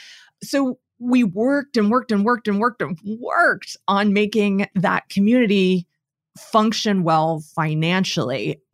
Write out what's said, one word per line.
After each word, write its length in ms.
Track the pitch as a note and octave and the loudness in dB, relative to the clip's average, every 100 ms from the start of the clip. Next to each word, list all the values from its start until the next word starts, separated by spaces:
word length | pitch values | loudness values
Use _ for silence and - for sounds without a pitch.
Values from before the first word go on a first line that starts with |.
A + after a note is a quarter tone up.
| - - - _ | -20 -20 -20 _
So 340 | - C#4 C4 - _ - | -4 -2 -2 -4 _ -10
we 240 | A#3+ B3 | 0 2
worked 520 | A3 F#3 B3 C#4+ C#4 A#3 | 2 0 0 0 -2 0
and 140 | G#3 | 2
worked 220 | B3 - | 0 0
and 120 | G#3 | 0
worked 220 | G#3 A#3+ G#3+ | 0 0 -2
and 140 | G3+ | -2
worked 200 | A#3+ A#3+ | -2 -2
and 160 | D3+ E3+ G3+ A3+ | -6 -6 -10 -10
worked 580 | B3 E4+ D#4+ G3 - - - | -4 0 2 0 -8 -8 -2
on 240 | - D#4 | 0 2
making 560 | G3+ G#3 A3 G3+ G3 G3+ F#3+ | 2 0 0 0 0 -2 -2
that 320 | F3 F#3 - | 0 -2 -2
community 760 | G3 G3+ B3+ A3+ G3 F#3 F#3 - _ _ _ _ - | 0 2 4 4 2 2 0 -2 _ _ _ _ -20
function 640 | - A3+ G#3+ G#3+ G#3+ G3 | -2 0 2 0 -2 0
well 380 | E3 D#3 D#3+ D#3 | 2 2 0 -4
financially, 1200 | D#3 - D#3 D#3 E3 F#3 F#3 - A#2+ B2 C3+ - _ | -6 -4 -2 0 0 0 -2 -2 -4 -4 -6 -8 _